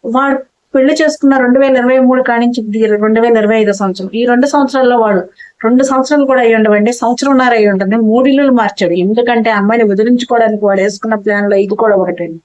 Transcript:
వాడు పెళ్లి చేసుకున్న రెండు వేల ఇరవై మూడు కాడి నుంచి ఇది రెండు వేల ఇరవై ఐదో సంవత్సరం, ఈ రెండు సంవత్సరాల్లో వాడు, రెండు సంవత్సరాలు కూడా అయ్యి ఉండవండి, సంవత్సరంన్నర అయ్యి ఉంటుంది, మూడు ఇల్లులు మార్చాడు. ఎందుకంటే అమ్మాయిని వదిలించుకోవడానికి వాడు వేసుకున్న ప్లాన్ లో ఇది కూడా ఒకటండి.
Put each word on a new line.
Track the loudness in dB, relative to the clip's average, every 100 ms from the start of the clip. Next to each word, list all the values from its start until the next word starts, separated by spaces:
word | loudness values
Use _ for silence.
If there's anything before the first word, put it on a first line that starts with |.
| -4
వాడు | -2 -2 -4 -8 _ _ 0
పెళ్లి | 0 0
చేసుకున్న | -2 0 0 2
రెండు | 2 2
వేల | 2 2
ఇరవై | 2 2
మూడు | 2 0
కాడి | 0 0 -2
నుంచి | -4
ఇది | -6 -2 0 0
రెండు | 0 0
వేల | 2 2
ఇరవై | 2 0
ఐదో | 0
సంవత్సరం, | -2 -4 -4 -8 -4
ఈ | 0
రెండు | 0 0
సంవత్సరాల్లో | 0 -2 0 0 2
వాడు, | 2 0 -4 _ -20 _ 0
రెండు | 0
సంవత్సరాలు | 2 -2 0 0 2
కూడా | 2
అయ్యి | 2 2
ఉండవండి, | 2 2 0
సంవత్సరంన్నర | -2 -2 -2 0 2 2
అయ్యి | 2 2
ఉంటుంది, | 0 -2 0
మూడు | 0 2 2
ఇల్లులు | 2 2
మార్చాడు. | 2 0 -2 -2
ఎందుకంటే | 0 0 0 0 0 0 0
అమ్మాయిని | 0 0 0
వదిలించుకోవడానికి | 0 0 0 0 0 0 0 -2
వాడు | 0
వేసుకున్న | -2 -4 -6 -4
ప్లాన్ | -2 -2 0
లో | 0
ఇది | -2 -2
కూడా | 0 0
ఒకటండి. | -2 -6 -10 -12